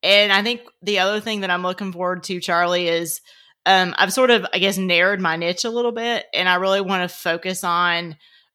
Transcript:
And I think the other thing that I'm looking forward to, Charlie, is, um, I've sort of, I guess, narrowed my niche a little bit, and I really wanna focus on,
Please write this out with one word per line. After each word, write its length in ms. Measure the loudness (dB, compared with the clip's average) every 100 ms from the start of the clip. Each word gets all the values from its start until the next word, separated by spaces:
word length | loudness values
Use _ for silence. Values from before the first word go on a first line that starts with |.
And 280 | 4 4 6
I 120 | 4
think 180 | 2 -4 -10 _
the 180 | -4 0
other 200 | 0 0
thing 220 | -4 -6
that 80 | -2
I'm 120 | -2
looking 280 | -2 -4 -8
forward 320 | -4 -4 -4
to, 160 | -6 -8
Charlie, 480 | -2 0 2 0 0
is, 340 | -2 -4 -8 _ -20 _ _ 2
um, 280 | 4 2 2
I've 160 | 0
sort 180 | 2 4
of, 140 | 4 2
I 60 | 0
guess, 180 | 0 0
narrowed 420 | 0 2 2 2
my 160 | -2 -2
niche 300 | -2 -2 -4
a 40 |
little 220 | -2 -2
bit, 340 | -2 -4 -4 -4
and 160 | -2 2
I 60 | 2
really 260 | 2 0
wanna 260 | 0 -2 -2
focus 560 | -4 -4 -4 -4 -6
on, 520 | -2 0 0 0 -4 -12 _ _ _